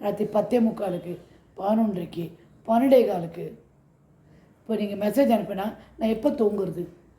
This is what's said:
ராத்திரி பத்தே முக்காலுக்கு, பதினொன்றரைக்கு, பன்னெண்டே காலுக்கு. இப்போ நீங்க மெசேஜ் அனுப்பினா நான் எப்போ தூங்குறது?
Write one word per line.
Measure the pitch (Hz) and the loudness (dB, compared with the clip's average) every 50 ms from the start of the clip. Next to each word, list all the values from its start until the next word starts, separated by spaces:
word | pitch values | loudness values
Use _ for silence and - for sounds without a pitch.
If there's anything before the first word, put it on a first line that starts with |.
ராத்திரி | - 208 196 208 208 - | -6 -4 -4 -2 -4 -2
பத்தே | - 208 202 - 247 240 | 0 0 0 2 2 2
முக்காலுக்கு, | 226 220 - - 202 185 175 165 165 175 175 - - - - - _ _ _ | 2 2 0 -2 -4 -4 -4 -6 -8 -10 -12 -14 -16 -20 -20 -20 _ _ _
பதினொன்றரைக்கு, | - 190 202 220 226 226 208 190 175 170 160 - 170 170 160 - - - - - - - 226 | -4 -2 0 2 2 2 0 -2 -4 -6 -8 -8 -8 -10 -10 -12 -16 -20 -20 -20 -10 -2 0
பன்னெண்டே | 226 233 262 269 269 254 220 | 2 4 6 6 6 6 6
காலுக்கு. | 202 196 175 170 165 - 175 165 - - - - _ _ _ _ _ _ _ _ _ _ _ _ - - - _ - _ _ | 4 0 -4 -6 -8 -8 -10 -12 -12 -14 -16 -20 _ _ _ _ _ _ _ _ _ _ _ _ -20 -20 -20 _ -20 _ _
இப்போ | _ - 220 | _ -4 -4
நீங்க | 202 214 202 196 196 208 208 | -2 -2 -4 -4 -2 -2 0
மெசேஜ் | - 269 277 226 233 | 2 4 4 4 4
அனுப்பினா | 202 - - 196 185 202 220 - - - - - - | 2 0 -2 -6 -6 -6 -6 -8 -12 -16 -20 -8 -2
நான் | 226 220 220 | -2 0 0
எப்போ | 220 - 294 | 0 0 0
தூங்குறது? | 226 - 220 208 208 196 190 170 151 170 175 - - - - - _ | 2 2 2 0 0 0 -4 -4 -6 -8 -10 -10 -14 -20 -20 -20 _